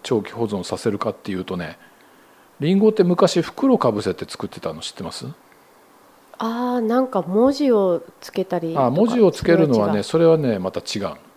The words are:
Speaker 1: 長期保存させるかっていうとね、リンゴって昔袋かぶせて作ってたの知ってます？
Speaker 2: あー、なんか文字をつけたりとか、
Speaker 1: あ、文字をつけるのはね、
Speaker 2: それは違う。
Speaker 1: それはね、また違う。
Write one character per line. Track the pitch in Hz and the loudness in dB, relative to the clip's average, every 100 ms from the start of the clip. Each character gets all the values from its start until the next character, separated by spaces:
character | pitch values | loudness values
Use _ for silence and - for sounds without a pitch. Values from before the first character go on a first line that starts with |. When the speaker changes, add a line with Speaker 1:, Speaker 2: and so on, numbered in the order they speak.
Speaker 1:
長 | - 117 | -2 -2
期 | 98 | -2
保 | 113 113 | -6 -4
存 | 101 | -4
さ | 90 90 | -6 -4
せ | 117 | -4
る | 101 | -4
か | 113 | -6
っ | |
て | - - | -6 -8
い | 92 | -8
う | |
と | 90 90 | -6 -8
ね、 | 80 - - _ _ _ _ _ _ _ | -8 -14 -20 _ _ _ _ _ _ _
リ | 143 | 0
ン | 196 | 4
ゴ | 220 | 2
っ | |
て | 214 | 4
昔 | 180 180 180 180 | 2 4 4 2
袋 | - - 269 247 | -2 -2 2 2
か | 127 | 2
ぶ | 104 | 0
せ | 101 | -4
て | 87 - | -6 -8
作 | - - | -10 -12
っ | |
て | - | -10
た | 80 | -10
の | 78 | -10
知 | - | -14
っ | |
て | - | -12
ま | 85 | -12
す？ | - - - _ _ _ _ _ _ _ _ _ - | -10 -14 -16 _ _ _ _ _ _ _ _ _ -8
Speaker 2:
あ | 226 233 247 247 | -6 -4 -2 -2
ー、 | |
な | 226 240 | 0 0
ん | 262 | 0
か | 202 | -2
文 | 170 196 254 | 0 2 2
字 | 285 285 | 2 2
を | 220 190 170 - _ | 4 2 0 -4 _
つ | - | -8
け | - | -6
た | 185 180 | -4 -4
り | 165 | -2
と | 165 | 0
か、 | 127 | 2
Speaker 1:
あ、 | |
文 | 143 220 | 2 2
字 | 247 | 4
を | 202 | 2
つ | - | 2
け | - | 2
る | 170 156 | 4 4
の | 117 | 2
は | 101 | 2
ね、 | 104 | 0
Speaker 2:
そ | 98 160 | 0 2
れ | 165 | 4
は | |
違 | 160 | 4
う。 | |
Speaker 1:
そ | 135 | 2
れ | |
は | |
ね、 | 104 | -2
ま | 92 | -4
た | - | -6
違 | - 104 | -8 -8
う。 | 98 - - | -8 -10 -20